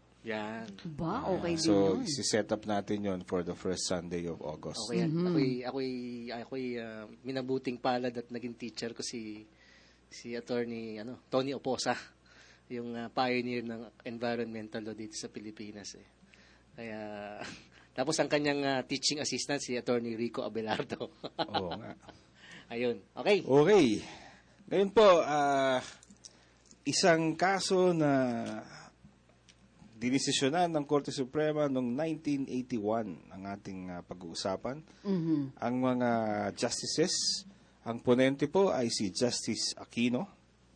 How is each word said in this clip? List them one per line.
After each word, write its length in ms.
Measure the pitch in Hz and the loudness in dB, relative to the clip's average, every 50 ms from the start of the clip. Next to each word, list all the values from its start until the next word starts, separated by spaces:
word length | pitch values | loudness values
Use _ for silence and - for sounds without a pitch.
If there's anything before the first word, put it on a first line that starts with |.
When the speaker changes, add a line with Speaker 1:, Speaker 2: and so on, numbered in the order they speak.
| - _ _ _ - | -16 _ _ _ -10
Speaker 1:
Yan. 400 | 113 110 107 107 107 113 113 113 - 98 - - 170 | -8 -6 -6 -6 -6 -8 -8 -10 -12 -14 -12 -12 -10
Speaker 2:
Ba, 380 | 151 139 165 160 196 269 302 196 | -8 -6 -4 -4 -4 -4 -2 -2
okay 260 | 185 160 - 170 170 | -2 -2 0 -2 -2
Speaker 3:
Ah, 0 | |
Speaker 2:
din 80 | 160 - | 0 4
Speaker 3:
so, 120 | 113 101 98 98 98 92 | 4 6 6 6 6 4
Speaker 2:
yun. 80 | - - | 2 0
Speaker 3:
isi-set 460 | - 143 113 101 - - 110 104 - | -2 -4 -2 0 2 2 2 2 2
up 140 | 110 107 - | -2 -2 0
natin 400 | 107 104 101 95 - 107 101 104 | -2 -2 -2 0 -2 -2 -2 0
yun 160 | 101 92 90 90 | -2 -2 -4 -4
for 220 | - 98 90 85 | -2 -2 0 0
the 80 | 87 87 | -2 -4
first 300 | - - 95 90 87 - | -4 -2 -2 -2 -2 -2
Sunday 400 | - 95 87 87 87 87 87 85 | -2 -2 -2 -2 -4 -4 -4 -4
of 140 | 85 80 69 | -4 -6 -6
August. 400 | 69 73 78 80 - - - - - - | -8 -8 -8 -8 -8 -8 -8 -8 -6 -2
Speaker 1:
Okay, 160 | 233 180 175 | 0 0 0
yan. 80 | 160 156 | 2 2
Speaker 2:
Mm-hmm. 160 | 170 175 180 | 2 2 2
Speaker 1:
Ako'y, 220 | 175 151 135 127 127 123 123 | 2 2 2 2 0 -2 -4
ako'y, 300 | 123 127 135 135 131 127 123 123 123 123 120 117 120 117 | -4 -4 -4 -4 -4 -4 -6 -6 -8 -8 -8 -8 -8 -8
ako'y, 320 | 120 117 - 135 135 127 123 120 120 | -8 -8 -8 -8 -6 -4 -4 -4 -6
ah, 260 | 117 113 110 110 107 107 117 - - | -8 -8 -10 -12 -12 -14 -16 -12 -10
minabuting 560 | 127 135 131 127 127 131 131 131 135 123 120 | -6 -6 -4 -2 -2 -2 -2 -2 -2 -4 0
palad 320 | - 131 123 123 123 127 | 0 0 2 2 0 -2
at 160 | 117 120 117 | -4 -4 -8
naging 300 | - 120 120 120 120 117 | -8 -8 -8 -8 -8 -8
teacher 340 | - 123 113 107 - 120 113 | -10 -10 -10 -8 -6 -6 -6
ko 140 | 117 - 120 | -6 -6 -8
si, 400 | - - 117 110 107 107 107 107 - - - - - - - - - - _ _ | -8 -8 -8 -8 -10 -10 -12 -16 -18 -20 -20 -20 -20 -20 -20 -20 -20 -20 _ _
si 260 | _ - - - 120 117 | _ -20 -16 -10 -8 -8
Attorney, 680 | 117 120 - 123 120 120 120 117 113 113 113 107 107 | -8 -4 -2 -2 0 0 -2 -4 -6 -8 -8 -8 -10
ano, 220 | 104 127 123 107 - _ | -10 -10 -12 -14 -8 _
Tony 240 | - 131 131 139 139 | 0 0 0 0 -2
Oposa, 400 | 110 - 131 123 - - 127 120 - - - - _ _ _ - - - - - - _ | -4 -2 -2 -2 0 0 0 -2 -2 -4 -12 -20 _ _ _ -20 -20 -20 -20 -20 -20 _
yung, 300 | - 127 120 120 120 117 | -10 -8 -8 -8 -8 -8
ah, 100 | 117 117 | -8 -8
pioneer 540 | 113 - 139 131 123 123 123 120 123 123 120 113 | -4 0 0 2 2 2 0 0 -2 -4 -4 -4
ng 400 | 117 113 113 120 104 - - - | -6 -8 -10 -12 -14 -18 -14 -12
environmental 800 | 123 117 117 120 120 120 120 117 113 110 110 107 107 - 113 107 | -10 -6 -4 -2 -2 -2 -2 -4 -4 -6 -8 -10 -8 -10 -8 -8
law 140 | 110 107 | -8 -8
dito 180 | 110 110 104 - | -10 -10 -10 -10
sa 140 | - - 113 | -10 -12 -10
Pilipinas, 640 | - - 104 107 104 - 107 104 104 104 95 - - | -12 -12 -12 -12 -12 -12 -14 -14 -14 -14 -14 -14 -16
eh. 120 | 92 - - _ _ - - - - - - - - _ _ - | -16 -20 -20 _ _ -20 -20 -20 -20 -20 -20 -20 -20 _ _ -16
Kaya, 280 | - 117 117 107 107 107 107 104 104 104 104 104 101 - | -12 -10 -10 -8 -8 -8 -10 -10 -10 -10 -10 -10 -10 -12
<laughs> 480 | - - - - - - - - _ - | -12 -12 -16 -18 -20 -20 -20 -20 _ -4
tapos 220 | 123 131 151 151 160 | 0 0 2 2 2
ang 80 | 147 | 2
kanyang, 380 | 135 151 147 147 147 143 143 143 | 4 2 2 4 2 2 2 2
ah, 160 | 139 135 127 | 2 2 0
teaching 400 | 123 - 143 131 - - 143 151 | 0 -2 -4 -2 0 0 0 0
assistant, 400 | 127 - 131 120 - - 143 139 | -2 -2 -2 -4 -2 -2 -4 -4
si 160 | - - 123 | -2 -2 -4
Attorney 400 | 120 117 - 120 120 117 117 113 | -2 0 2 2 2 0 -2 -2
Rico 240 | 110 117 113 - 135 | -2 -2 -2 -2 -4
Abelardo. 720 | 117 110 107 113 110 117 127 - 143 - 120 - 120 - - - - - | -4 -4 -4 -4 -2 0 0 -2 -2 -4 -6 -8 -8 -10 -10 -12 -14 -8
<laughs> 240 | - - 160 - - | -4 -4 -4 -2 -2
Speaker 3:
Oo 160 | - 92 87 | -2 -2 -2
nga. 220 | - 104 - - - - - - - - - - _ - - - - - - | -4 -6 -8 -12 -14 -16 -18 -20 -20 -20 -20 -20 _ -20 -20 -20 -20 -20 -14
Speaker 1:
Ayun. 300 | - 117 117 123 120 117 101 - _ - | -8 -4 0 0 0 0 -2 -6 _ -10
Okay. 320 | 120 127 180 208 180 - | -2 2 2 4 4 4
Speaker 3:
Okay. 420 | - 131 143 151 180 214 196 147 117 104 92 90 - - - - - - - - _ _ - - - 147 | 6 6 8 8 10 8 8 8 6 4 2 -2 -6 -14 -16 -18 -20 -20 -20 -20 _ _ -20 -8 -2 2
Ngayon 160 | 180 202 196 | 2 2 4
po, 160 | 202 233 214 202 180 160 | 6 8 10 10 10 10
ah, 640 | 135 139 147 147 143 143 139 135 135 135 131 127 123 - - - - - - - - - - - _ _ _ _ _ _ - - - | 6 4 4 4 4 4 4 4 4 4 2 2 0 -4 -10 -18 -20 -20 -20 -20 -20 -20 -20 -20 _ _ _ _ _ _ -20 -6 -4
isang 540 | 143 131 - - 180 165 160 165 160 156 | -2 2 4 6 6 6 6 4 2 0
kaso 560 | 156 170 190 196 185 - - 196 185 185 180 175 | 2 2 2 2 0 0 2 4 4 6 4 4
na 160 | 160 151 143 139 131 131 123 117 117 113 110 110 110 113 - - - - - - _ - - - _ _ _ _ _ _ - - _ - _ _ - - - - | 4 4 4 4 4 2 2 0 -2 -4 -6 -8 -8 -10 -14 -16 -18 -18 -20 -20 _ -20 -20 -20 _ _ _ _ _ _ -20 -20 _ -20 _ _ -20 -20 -20 -12
dinesisyonan 760 | 110 113 123 131 135 - 147 131 - 143 131 147 180 180 170 | -6 -2 0 0 2 2 0 0 2 2 2 2 2 2 2
ng 160 | 165 147 139 | 0 -2 0
Korte 240 | - 147 143 139 143 | 2 2 2 2 0
Suprema 540 | 123 139 127 120 - 151 156 151 151 151 151 | -4 -4 -4 -2 -2 0 0 2 2 2 0
noong 300 | 143 131 131 127 120 120 | 0 0 0 0 0 -2
nineteen 500 | 139 160 165 156 151 - 147 143 135 135 | -2 -2 -2 -4 -4 -2 -2 -2 -2 -2
eighty-one 840 | - 131 127 123 - 123 110 101 104 110 117 110 98 82 - - - | -4 -4 -4 -4 -2 -2 0 2 2 2 2 0 -4 -8 -12 -14 -16
ang 120 | - 95 95 | -14 -12 -10
ating, 420 | 98 101 101 - 101 95 92 92 92 | -10 -10 -10 -10 -10 -10 -10 -8 -8
ah, 100 | 90 87 | -10 -10
pag-uusapan. 800 | 87 - 95 90 90 82 92 - - 117 110 107 - 120 135 156 160 - - - | -10 -12 -12 -12 -12 -10 -8 -4 -2 -2 -2 -2 -4 -6 -8 -8 -12 -18 -20 -10
Speaker 2:
Mm-hmm. 400 | - 202 196 175 160 165 156 147 139 131 - - | -4 -2 -2 0 2 2 2 0 0 -2 -6 -4
Speaker 3:
Ang 140 | - 120 123 | -2 -2 0
mga 340 | 127 127 127 123 123 123 120 117 113 113 107 104 104 101 101 - | 2 2 2 2 2 2 2 2 2 2 0 0 0 -2 -2 -2
justices, 920 | - 123 117 - - - 120 - - 165 180 - - - - - - - - - - - - _ _ - | -2 -2 -2 -2 -4 -4 -2 0 2 2 2 0 0 -2 -2 -2 -4 -6 -12 -20 -20 -20 -20 _ _ -8
ang 160 | 117 113 117 | -6 -6 0
ponente 480 | - 127 123 123 131 135 135 139 147 143 | 2 4 6 6 6 4 4 2 0 2
po 240 | - 190 196 185 - | 4 4 4 4 4
ay 160 | - 120 117 | 2 0 -2
si 240 | - - 110 95 87 | -2 -2 -2 -2 0
Justice 640 | - 123 113 - - - - 110 - - - - | 0 0 0 0 -2 -4 -4 -4 -2 -4 -4 -6
Aquino. 480 | - - - - 120 120 123 120 127 196 - - - _ _ _ _ _ _ _ | -8 -12 -8 -2 0 0 2 2 0 -2 -6 -10 -18 _ _ _ _ _ _ _